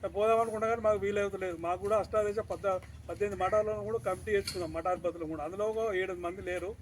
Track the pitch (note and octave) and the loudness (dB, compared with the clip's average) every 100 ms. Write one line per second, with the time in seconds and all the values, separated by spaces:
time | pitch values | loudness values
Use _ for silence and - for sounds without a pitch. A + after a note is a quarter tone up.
0 | F#3+ F3+ G#3+ A3+ A3+ A3 A3 A#3 G#3+ G#3 | -4 2 4 6 4 0 0 2 4 4
1 | G3 G3+ G3+ G3 F#3 E3 E3 F3+ G3+ G#3+ | 2 2 0 -2 -4 -4 -2 -2 2 2
2 | - G#3+ G#3 G#3 G#3 F3 F#3+ F#3 - - | 2 2 2 0 -4 -2 0 0 -4 -16
3 | - E3+ G3+ F#3+ F#3 G#3+ G#3+ G#3+ G3+ A3+ | -10 -2 -2 0 2 4 2 -2 -2 -2
4 | G#3 F#3 A3 G3+ G3 F#3 E3 D#3+ F3 F3+ | -2 -4 0 0 0 -4 -4 -2 0 0
5 | E3+ E3+ D#3+ D#3 D3 F#3+ G#3+ A3 A3+ F#3 | 0 -2 -6 -4 -6 -2 0 0 0 0
6 | F#3+ F3+ F3 F#3+ F#3 F3+ F3 - | -2 -2 -4 -6 -4 -4 -4 -10